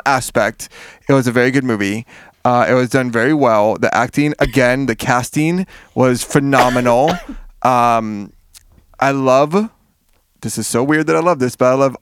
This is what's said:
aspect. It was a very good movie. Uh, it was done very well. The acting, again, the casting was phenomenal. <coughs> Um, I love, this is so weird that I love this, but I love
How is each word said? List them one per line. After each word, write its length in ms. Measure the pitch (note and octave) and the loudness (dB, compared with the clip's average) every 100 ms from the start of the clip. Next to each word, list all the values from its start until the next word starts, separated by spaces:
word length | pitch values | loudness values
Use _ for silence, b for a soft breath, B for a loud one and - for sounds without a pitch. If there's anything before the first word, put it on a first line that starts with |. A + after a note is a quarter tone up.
aspect. 640 | - C3+ - - G#2 - - B B B B | 0 -2 -2 -2 -2 -4 -14 B B B B
It 60 | |
was 120 | C3+ B2 | 0 2
a 60 | |
very 180 | A#2+ B2 | 0 0
good 140 | C3 | 0
movie. 420 | B2+ G#2+ G2 G#2+ B2 B B B | -2 -2 -2 -6 -10 B B B
Uh, 220 | B2 B2 A2+ | -2 0 2
it 60 | |
was 160 | B2+ B2 | 2 0
done 200 | C3+ B2+ | 0 0
very 240 | A#2 A#2+ | 0 0
well. 420 | D3+ C3 A2 G#2+ F#2+ | 2 2 2 2 0
The 180 | B2 | 0
acting, 400 | - A#2+ - D3 C#3+ | 0 -2 -2 -2 0
again, 480 | C#3 C3+ B2 B2+ C3+ | -2 0 0 0 -2
the 100 | A2+ | -4
casting 720 | - B2 B2 D3 D#3 F3+ F#3+ B B | -2 -2 -2 -2 -2 -2 -6 B B
was 280 | - B2+ B2 | 0 0 0
phenomenal. 880 | - D3+ C#3 C3+ B2 B2 B2 A#2+ D3+ | -2 -2 2 2 2 2 2 2 2
<coughs> 60 | F3+ - B B - | -2 -8 B B -4
Um, 720 | B2+ B2 A#2+ A#2 A2 G#2 G2+ _ _ - _ _ _ - | 0 2 2 0 -2 -8 -12 _ _ -20 _ _ _ -4
I 100 | C3+ | -2
love, 580 | C#3 C3 C3 D3 F3+ A3+ _ _ _ _ _ _ _ | 0 2 2 2 0 -4 _ _ _ _ _ _ _
this 160 | A2 - | -10 -6
is 100 | A2 | -4
so 160 | A#2+ | -2
weird 260 | C#3 D#3 D#3 | 0 0 0
that 60 | D#3+ | 0
I 40 | |
love 200 | E3+ D#3+ | 0 0
this, 160 | B2 - | -2 0
but 100 | B2+ | 2
I 80 | |
love 200 | C3+ C3+ A#2+ | 2 0 -2